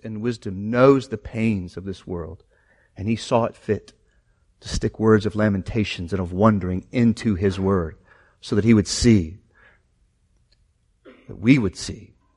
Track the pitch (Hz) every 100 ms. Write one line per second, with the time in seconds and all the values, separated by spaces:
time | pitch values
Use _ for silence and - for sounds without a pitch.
0 | 113 107 113 113 107 95 104 120 135 135
1 | - 110 - 113 113 101 87 - 95 92
2 | - 87 82 95 _ _ _ _ _ -
3 | 101 113 - 120 113 - - 101 - _
4 | _ _ _ _ _ _ - - 110 -
5 | 110 110 101 104 107 98 - 117 104 -
6 | 85 95 87 92 110 104 90 90 - 127
7 | 117 110 117 95 101 92 95 98 80 -
8 | _ _ _ _ - 107 107 110 95 -
9 | 117 110 80 87 _ _ _ _ _ _
10 | _ _ _ _ _ _ _ _ _ _
11 | - - - 101 110 151 101 - - 87
12 | - _ _